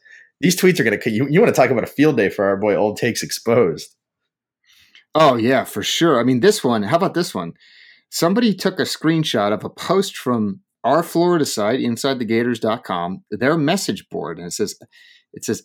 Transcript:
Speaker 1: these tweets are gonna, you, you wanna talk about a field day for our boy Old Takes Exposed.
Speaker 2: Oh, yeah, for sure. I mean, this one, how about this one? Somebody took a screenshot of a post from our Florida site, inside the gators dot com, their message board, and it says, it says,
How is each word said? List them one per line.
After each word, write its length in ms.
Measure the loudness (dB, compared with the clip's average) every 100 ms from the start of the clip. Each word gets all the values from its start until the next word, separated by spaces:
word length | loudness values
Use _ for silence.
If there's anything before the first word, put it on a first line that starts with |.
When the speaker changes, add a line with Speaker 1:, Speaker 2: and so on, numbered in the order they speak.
| _ -20 _ _
Speaker 1:
these 140 | 0 2
tweets 240 | 2 4
are 60 | 0
gonna, 140 | 0 -2
you, 220 | -2 2
you 100 | 4
wanna 120 | 4
talk 180 | 4 2
about 140 | 2
a 40 | -2
field 280 | 0 2 2
day 140 | 0
for 160 | 0 0
our 120 | 0
boy 180 | 0 2
Old 220 | 0 0
Takes 260 | -4 -4
Exposed. 720 | -8 -6 0 2 2 0 -10 _ _ _ _ _ _ _ _ _ _ -20 _
Speaker 2:
Oh, 220 | 4 4 4
yeah, 300 | 2 0 0
for 180 | -6
sure. 360 | -4 0 2 4
I 40 |
mean, 160 | 2 4
this 240 | 4 2
one, 200 | 0 0
how 140 | 0 0
about 160 | 0
this 200 | -2 -4
one? 200 | -6 -10 -14 _ -20 -20 _ _
Somebody 440 | -2 0 2 2
took 260 | 0 -2 -2
a 40 |
screenshot 680 | -4 -2 0 0 0 0 0
of 140 | -2 -6
a 40 |
post 460 | -10 -2 0 0 -6
from 460 | -4 -2 -2 -6 _ _ 0
our 180 | 0
Florida 400 | 0 0 2 2 0
site, 360 | -2 -2 0
inside 380 | -2 -2 -2 -2
the 60 | -2
gators 340 | 0 0 -2
dot 260 | -2 -4 -4
com, 400 | -6 -4 -8 -12
their 260 | -4 0 0
message 500 | 0 -2 -4 -6 -8
board, 300 | -10 -8 -10
and 100 | -10
it 40 |
says, 280 | -6 -6 -6 -20 _ -20 _ _
it 100 | -12
says, 200 | -6 -8